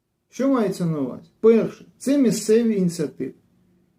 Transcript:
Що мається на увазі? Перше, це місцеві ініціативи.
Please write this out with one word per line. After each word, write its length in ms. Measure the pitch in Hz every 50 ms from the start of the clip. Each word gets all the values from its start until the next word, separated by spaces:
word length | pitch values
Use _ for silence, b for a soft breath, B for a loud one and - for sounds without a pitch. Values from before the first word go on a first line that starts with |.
| _ _ _ _ _ _
Що 200 | - - 247 277
мається 380 | 269 240 214 190 - - 180
на 140 | 165 160 147
увазі? 300 | 135 120 - - - _ _ _
Перше, 440 | - 220 233 214 180 - - - - - _ -
це 200 | - 247 277 285
місцеві 580 | 262 220 170 - - - 220 233 240 226 214
ініціативи. 580 | 196 185 175 165 - 151 135 - - 131 131 - _ _ _ _ _ _ _ _ _ _ _ _